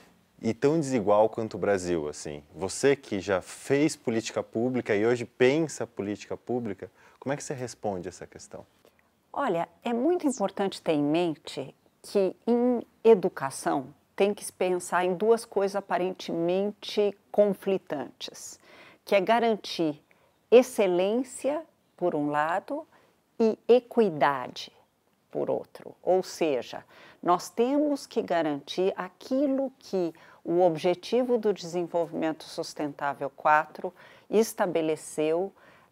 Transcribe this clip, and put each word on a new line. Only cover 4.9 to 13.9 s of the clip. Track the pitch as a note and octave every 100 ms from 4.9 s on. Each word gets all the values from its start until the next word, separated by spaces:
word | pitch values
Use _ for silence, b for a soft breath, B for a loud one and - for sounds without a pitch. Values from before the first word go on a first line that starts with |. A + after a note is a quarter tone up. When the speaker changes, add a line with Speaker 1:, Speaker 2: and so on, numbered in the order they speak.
Speaker 1:
e | G#2 A2
hoje | B2
pensa | A#2 - B2+ D3 D#3+ - A2+
política | - G2+ G#2 - F#2+
pública, | - B2 A#2 F#2+ F#2 _ b b
como | B2+
é | D3
que |
você | -
responde | C#3+ B2 - G#2+ F#2+ E2+
essa | - D2+
questão? | - - - - _ _ _ _ _ _
Speaker 2:
Olha, | - C#4 E3+ - _
é | A#3
muito | A#3 C#4 F4+ D4+
importante | B3 G3 - G3 -
ter | -
em | D#3
mente | C#3+ D#3+ F3 D3 - - C3+ - _ _
que | - G#3 F#3 - -
em | A#3 B3 A#3+ - _ A3+
educação | A3 F3+ - C3+ - - D3+ C3+